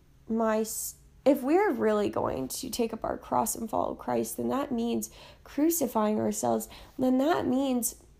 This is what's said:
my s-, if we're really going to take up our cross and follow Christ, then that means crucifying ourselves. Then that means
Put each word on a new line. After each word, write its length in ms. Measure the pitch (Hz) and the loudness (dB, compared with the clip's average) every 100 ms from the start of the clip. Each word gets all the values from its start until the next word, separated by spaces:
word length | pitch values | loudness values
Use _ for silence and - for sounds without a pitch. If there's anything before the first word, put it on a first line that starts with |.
| - - - | -20 -18 -4
my 320 | 226 220 220 | 0 2 0
s-, 340 | 220 - - - - - 262 | -2 -6 -10 -12 -20 0 2
if 160 | 285 | 4
we're 300 | 247 339 415 | 4 2 2
really 380 | 233 220 214 202 | 2 2 2 0
going 380 | - - - 247 | 0 -2 -2 -6
to 220 | - - | -6 -8
take 240 | 214 226 | -2 -4
up 100 | 226 | -2
our 140 | - - | -6 -6
cross 380 | - - 226 - | -2 0 0 -2
and 140 | 220 | -2
follow 240 | - - | -2 -2
Christ, 440 | - - 240 220 - | -4 -2 -2 -2 -2
then 120 | 233 | -2
that 220 | 247 285 | -2 -2
means 380 | 240 233 233 208 - - - | -2 -2 -2 -4 -12 -20 -20
crucifying 760 | - - 311 339 247 226 214 214 | -8 0 2 2 0 0 2 2
ourselves. 500 | 220 214 240 226 214 - - - | 0 0 0 0 -2 -14 -14 -2
Then 200 | 254 254 | 2 4
that 280 | 285 339 262 | 4 2 2
means 500 | 254 277 247 226 - - | 0 2 0 -2 -8 -20